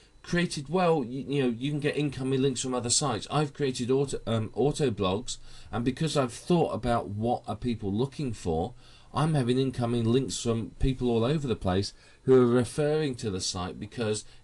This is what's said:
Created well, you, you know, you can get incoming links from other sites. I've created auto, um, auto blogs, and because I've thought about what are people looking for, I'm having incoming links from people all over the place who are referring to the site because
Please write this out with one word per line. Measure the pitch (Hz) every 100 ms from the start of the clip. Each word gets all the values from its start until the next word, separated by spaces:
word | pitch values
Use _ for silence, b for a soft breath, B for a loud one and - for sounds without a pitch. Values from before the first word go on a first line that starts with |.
| b b
Created | - 175 170 165 135
well, | 180 175 160 117
you, | 135 127
you | 143
know, | 127 113
you | 139
can | 147
get | 143 135
incoming | 147 127 131 131
links | 135 120
from | 131
other | 127 120
sites. | - 147 104 -
I've | 135 151
created | - 135 127 117
auto, | 135 143 - -
um, | 113 110 -
auto | 135 147 139
blogs, | 101 92 101 123 - B B B
and | 107 123
because | 127 160 147
I've | 123
thought | - - 175 143
about | 104 120 117 -
what | 104 113 120 -
are | 107
people | 120 110 101
looking | 101 135 - 135
for, | 107 90 80 101 - B B B
I'm | - 160 151
having | 120 127
incoming | 135 127 117 120
links | 113 123 113 -
from | 120 113 104 -
people | 135 135 123
all | 113
over | 117 160 139
the | 107
place | 95 95 98 - b b
who | -
are | 131 123
referring | 123 117 - 147 156 151 123
to | 113
the | 90
site | - 92 90 -
because | 107 - 107 107 - b